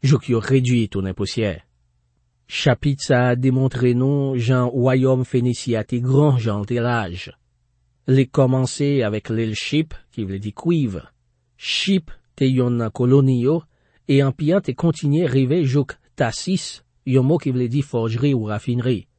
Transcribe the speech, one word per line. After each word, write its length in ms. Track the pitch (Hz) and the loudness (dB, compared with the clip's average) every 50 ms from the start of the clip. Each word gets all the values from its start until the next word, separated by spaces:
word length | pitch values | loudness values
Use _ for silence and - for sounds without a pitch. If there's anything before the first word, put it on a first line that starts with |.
jou 180 | - 135 151 127 | 4 4 2 2
ki 120 | - - | 2 0
yo 80 | 123 113 | -2 -2
réduit 480 | 104 - 131 135 127 123 123 120 113 101 | 0 2 0 2 2 2 0 0 0 -2
tout 180 | - 101 95 | -4 -6 -6
en 80 | 95 90 | -6 -4
poussière. 520 | - 101 95 - - 110 104 85 78 - _ _ _ _ _ _ _ _ _ _ _ _ _ _ _ _ _ | -6 -6 -6 -4 -4 -4 -4 -4 -8 -14 _ _ _ _ _ _ _ _ _ _ _ _ _ _ _ _ _
Chapitre 560 | - - - 147 123 - - 147 139 135 - | -10 -2 0 0 0 2 0 -2 -2 -2 0
ça 260 | - 143 123 123 123 | 0 2 2 4 2
a 60 | 123 | 0
démontré 580 | 123 127 131 127 131 131 131 - 120 123 123 123 | 2 2 0 2 2 0 0 0 0 0 2 2
nous, 440 | 120 127 135 143 143 139 135 135 123 | 2 2 0 0 0 -2 -2 -2 -2
Jean 320 | 117 113 131 127 123 123 | 0 2 2 2 2 0
royaume 560 | 120 135 120 131 131 131 127 131 131 127 127 | 0 0 2 2 2 4 4 2 2 2 0
phénicien, 580 | - - 123 120 127 120 - - - 117 110 107 | 0 0 0 0 0 -2 -2 -4 -4 -4 -4 -2
t'es 160 | _ - 120 | _ -4 -4
grand, 380 | 120 127 131 139 147 151 135 123 | 0 2 4 4 4 4 4 2
Jean, 260 | 110 113 104 104 101 | 0 -2 -2 -4 -4
t'es 160 | 101 123 120 | -4 -2 -2
large. 540 | 117 120 120 117 107 87 85 92 - - - _ _ _ _ _ _ _ _ _ _ _ _ _ _ - | 0 0 -2 -2 -4 -6 -8 -12 -12 -16 -20 _ _ _ _ _ _ _ _ _ _ _ _ _ _ 2
Les 160 | 131 135 135 | 2 2 2
commencé 760 | - - - 135 127 131 131 131 123 - - 147 143 143 139 | 2 2 2 2 2 2 0 0 -2 -2 -2 -2 0 0 0
avec 260 | 113 104 104 107 _ - | 0 0 -2 -4 _ -4
l'île 240 | 113 110 113 110 107 | -4 -2 -2 -2 -4
Chypre, 440 | - - - - 151 160 156 - - _ _ _ | -6 -6 -2 -2 -2 -2 -2 -8 -18 _ _ _
qui 100 | - 107 | -8 -8
veut 160 | 95 95 98 | -6 -6 -8
dire 140 | 104 107 101 | -8 -10 -12
cuivre. 560 | - - 165 175 160 143 113 95 82 - - _ _ _ _ _ _ _ _ _ _ | -4 -2 0 0 2 0 -2 -4 -8 -12 -16 _ _ _ _ _ _ _ _ _ _
Chypre, 560 | - - - - - - 196 190 - - - - _ _ _ - | -8 -6 -6 -4 0 0 0 0 0 -4 -18 -18 _ _ _ -2
t'es 120 | 135 131 | 0 0
yon 200 | 131 127 123 123 | 2 2 0 0
nan 200 | 123 120 117 110 | 0 -2 -2 -4
colonie 520 | - - 127 123 131 143 135 135 131 123 | -2 -2 2 4 4 6 6 4 2 2
yo, 220 | 120 131 156 170 - _ _ _ _ _ _ _ _ - | 2 0 0 -2 -4 _ _ _ _ _ _ _ _ 2
et 160 | 139 139 139 | 2 2 4
en 80 | 135 | 2
pillant, 300 | 131 - 160 147 180 202 | -2 -2 -2 0 0 0
t'es 140 | 151 - 127 | 0 -2 -6
continué 500 | - - 165 156 - - 143 143 156 180 | -2 0 0 0 0 -2 0 0 0 0
rive 380 | 143 123 135 135 123 147 180 160 | 0 2 0 2 2 0 0 0
jouk 340 | 131 123 143 135 - - _ _ _ _ | 2 2 0 -2 -2 -8 _ _ _ _
Tassis, 680 | - 131 117 - - - - 190 180 - - - - _ _ _ _ _ | -2 -2 -2 -2 -6 -4 -4 -4 -4 -4 -8 -16 -18 _ _ _ _ _
yon 180 | 135 127 131 127 | 0 2 2 4
mot 140 | 135 151 135 | 4 2 2
qui 140 | - 139 | 0 -2
veut 160 | 127 123 123 117 | -2 -2 -2 -2
dire 160 | 120 147 139 | -2 -2 -4
forgerie 500 | - - 120 113 113 110 117 131 147 139 | -2 -2 -2 -2 -2 -2 0 0 0 0
ou 120 | 120 107 | 0 -2
raffinerie. 640 | 104 104 104 - - 120 120 117 127 127 95 - _ _ | -4 -6 -6 -4 -4 -4 -2 0 -2 -2 -2 -4 _ _